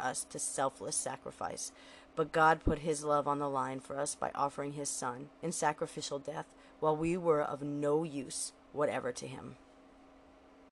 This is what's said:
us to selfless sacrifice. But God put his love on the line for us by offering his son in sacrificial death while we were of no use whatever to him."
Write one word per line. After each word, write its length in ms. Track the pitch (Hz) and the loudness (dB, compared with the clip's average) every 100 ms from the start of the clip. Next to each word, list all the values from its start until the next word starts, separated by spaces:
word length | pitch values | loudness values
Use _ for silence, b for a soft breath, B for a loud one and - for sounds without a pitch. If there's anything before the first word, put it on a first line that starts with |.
us 220 | 127 - | 2 -4
to 140 | - 147 | -6 -6
selfless 580 | - - 135 - 110 - | -4 0 0 0 -4 -2
sacrifice. 760 | - 131 - - 80 - - B B B B | -2 -6 -8 -6 -6 -6 -10 B B B B
But 160 | - 151 | -2 0
God 320 | 160 160 160 | 6 6 6
put 180 | - 151 | 4 0
his 240 | 156 147 | 0 -2
love 220 | 151 147 143 | 2 2 4
on 120 | 143 | 0
the 100 | 147 | 0
line 320 | 135 127 131 | 0 -2 -4
for 180 | - 139 | -6 -4
us 160 | 147 | -4
by 160 | - - | -2 -4
offering 400 | - 143 - 143 | 0 -2 -2 -6
his 160 | 147 143 | -4 -6
son 400 | - 131 123 143 - | -4 -4 -6 -10 -8
in 100 | 165 | -6
sacrificial 640 | 170 151 147 160 - - 143 | 0 2 2 -4 -6 -6 -6
death 360 | 139 160 - - B B | -6 -8 -10 -14 B B
while 160 | 156 | 2
we 220 | 151 165 180 | 2 2 2
were 240 | 170 151 | 4 4
of 220 | 147 143 | 4 -2
no 400 | 147 143 147 151 | -4 0 2 2
use 500 | 165 143 127 - - - - | 2 -4 -6 -6 -8 -10 -10
whatever 400 | - 143 120 127 | 0 0 2 -2
to 140 | 123 131 | -4 -8
him." 300 | 131 131 135 - - - - - - - - - - - | -10 -12 -14 -20 -20 -20 -20 -20 -20 -20 -20 -20 -20 -20